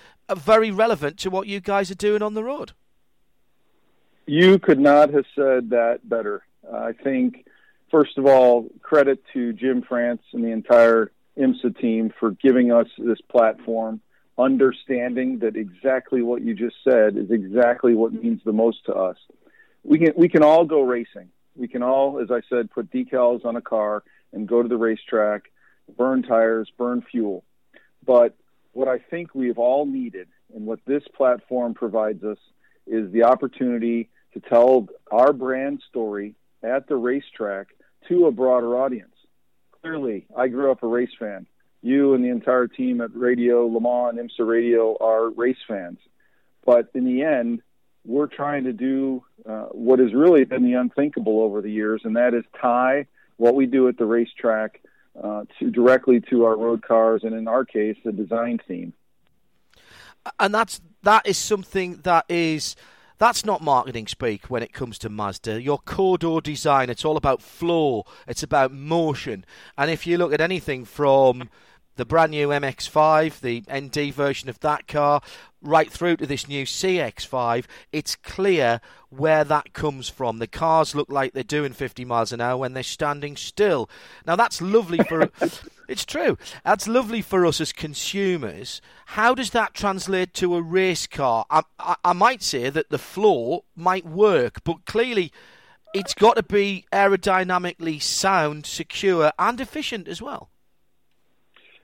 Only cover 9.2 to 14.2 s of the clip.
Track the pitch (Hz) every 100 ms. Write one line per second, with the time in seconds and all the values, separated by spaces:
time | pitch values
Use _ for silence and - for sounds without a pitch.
9.2 | _ 131 120 107 127 127 120 120 120 117
10.2 | _ 120 117 113 - 120 117 113 107 _
11.2 | _ - 131 123 123 - 120 113 110 -
12.2 | 113 95 135 127 123 117 117 - 113 107
13.2 | _ 123 113 110 - 113 113 110 _ _